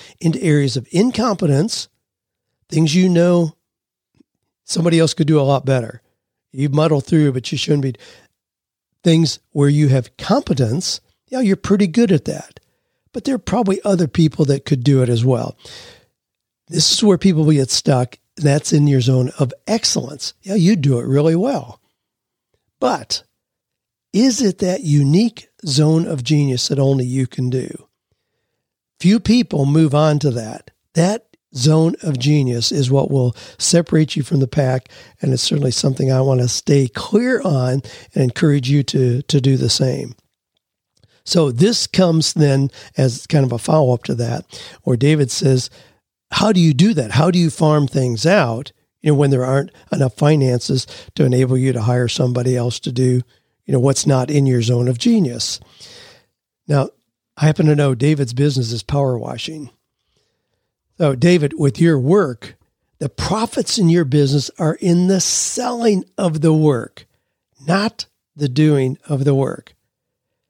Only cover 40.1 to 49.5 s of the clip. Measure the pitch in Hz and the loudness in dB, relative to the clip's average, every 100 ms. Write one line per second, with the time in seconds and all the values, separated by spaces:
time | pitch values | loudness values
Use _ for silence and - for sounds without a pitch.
40.1 | - _ _ _ _ _ _ _ _ _ | -16 _ _ _ _ _ _ _ _ _
41.1 | _ - 175 143 117 202 226 - - 180 | _ -2 0 0 2 0 0 -2 0 2
42.1 | 160 - 165 143 135 139 - - - 131 | 2 0 0 2 2 -2 -6 -10 -2 -2
43.1 | 120 - 151 131 117 - 156 127 120 - | -2 -2 0 0 -2 0 2 2 0 -4
44.1 | 117 117 120 - - - - - 120 139 | -6 -4 -6 -10 -20 -20 -10 -4 0 2
45.1 | 151 131 - 143 131 - - _ _ _ | 2 0 0 0 0 -2 -14 _ _ _
46.1 | _ _ - 214 185 165 131 202 156 107 | _ _ -2 2 4 4 4 2 2 -2
47.1 | 113 175 180 165 - 156 151 139 139 127 | 0 2 2 0 2 2 2 0 -2 -2
48.1 | 113 160 202 123 113 - _ _ _ 151 | 0 2 2 0 -4 -10 _ _ _ 0
49.1 | 143 139 131 127 | 2 2 0 0